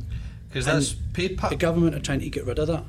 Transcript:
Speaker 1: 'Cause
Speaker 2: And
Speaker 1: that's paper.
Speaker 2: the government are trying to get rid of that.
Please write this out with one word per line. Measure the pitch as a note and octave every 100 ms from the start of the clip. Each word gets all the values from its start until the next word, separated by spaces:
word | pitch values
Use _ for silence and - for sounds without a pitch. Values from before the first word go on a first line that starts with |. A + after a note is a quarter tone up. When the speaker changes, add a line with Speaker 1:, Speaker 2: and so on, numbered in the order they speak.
| - - - - -
Speaker 1:
'Cause | C#3 B2+
Speaker 2:
And | D3+
Speaker 1:
that's | C#3 - -
paper. | - F#3 F#3 G3
Speaker 2:
the | C#3+
government | E3 E3+ E3 D3
are |
trying | D3 C3+
to | -
get | - B2
rid | A#2+
of | D#3
that. | D#3+